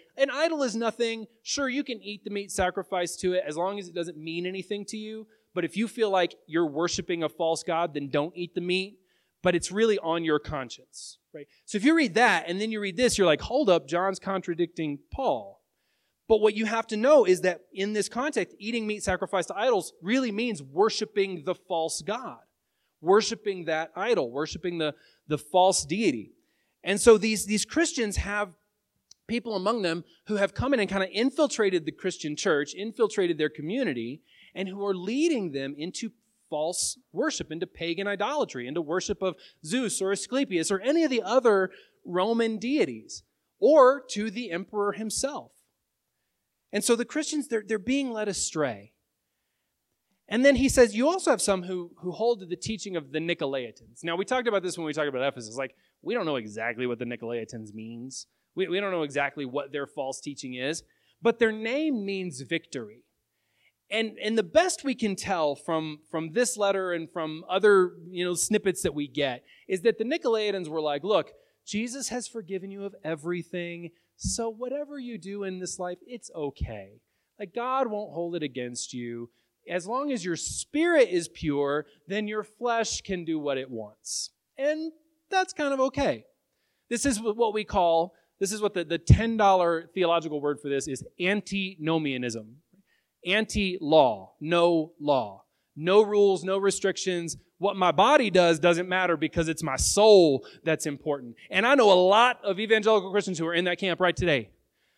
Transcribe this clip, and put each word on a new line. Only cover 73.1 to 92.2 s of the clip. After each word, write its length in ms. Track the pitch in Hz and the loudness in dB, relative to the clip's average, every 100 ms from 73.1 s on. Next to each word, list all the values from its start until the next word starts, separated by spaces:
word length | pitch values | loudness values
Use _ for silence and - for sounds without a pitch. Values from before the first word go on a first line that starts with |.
| 160 160 180 - 180 170 170 170 _ _ - | -6 -4 -6 -6 -8 -8 -10 -14 _ _ -8
so 320 | 185 190 226 | -6 -4 -6
whatever 500 | 214 254 277 294 285 | -6 -8 -8 -8 -10
you 200 | 240 226 | -10 -10
do 260 | 175 202 | -10 -8
in 160 | 196 185 | -8 -8
this 180 | 180 - | -10 -8
life, 200 | 180 180 | -8 -10
it's 280 | - 240 - | -12 -16 -14
okay. 640 | 170 147 - - 107 98 113 _ _ _ - | -8 -8 -6 -10 -10 -16 -20 _ _ _ -14
Like, 160 | 202 | -10
God 320 | 240 247 262 247 | -6 -4 -2 -2
won't 260 | 208 202 | -4 -8
hold 220 | 156 175 | -6 -6
it 80 | 170 | -4
against 500 | 151 127 123 120 - | -6 -6 -8 -8 -10
you. 380 | 127 120 117 120 _ _ _ - | -8 -8 -8 -12 _ _ _ -6
As 180 | 175 175 | -6 -4
long 240 | 247 294 | -6 -4
as 140 | 247 | -4
your 120 | 175 165 | -4 -6
spirit 720 | - - - 294 339 330 220 | -6 -8 -6 0 4 6 4
is 200 | 180 165 | 2 -2
pure, 580 | - 160 143 143 147 147 _ - | -6 -2 0 0 -2 -4 _ -8
then 180 | 196 214 | -6 -4
your 160 | 214 | -6
flesh 600 | 208 - 240 233 220 - | -8 -6 -2 0 -2 -4
can 220 | - 185 | -6 -6
do 140 | 165 160 | -4 -4
what 200 | 143 135 | -2 -4
it 120 | 135 | -4
wants. 600 | 117 104 _ - - - _ _ - | -10 -12 _ -10 -8 -8 _ _ -4
And 320 | 277 311 320 311 _ _ - | -2 -2 -6 -12 _ _ -2
that's 220 | 381 370 | 0 0
kind 200 | - 285 | -2 -2
of 60 | 277 | 0
okay." 480 | 262 - 262 117 - _ _ _ _ _ - | 0 0 0 -2 -8 _ _ _ _ _ -6
This 180 | 233 285 | -2 0
is 120 | 214 | 0
wh-, 180 | 226 214 | -2 0
what 180 | 233 | 0
we 80 | 214 | 0
call, 520 | 208 202 170 165 175 _ _ - | -2 2 4 4 2 _ _ -6
this 100 | 196 | -4
is 100 | 214 | -2
what 140 | 208 | -2
the, 100 | 196 | -2
the 140 | 160 165 | -2 0
ten 380 | - 180 226 226 | 8 8 6 4
dollar 520 | 202 190 175 165 170 | 6 6 4 0 -4
theological 460 | - 175 170 160 147 | 0 2 2 0 -4
word 200 | 143 143 | -2 -4
for 80 | 147 | -4
this 200 | 139 139 | -4 -4
is, 160 | 131 - - | -8 -10 -4
antinomianism. 1400 | 180 208 - 196 190 185 151 165 151 127 | -2 -2 -2 -4 -6 -6 -2 0 0 -4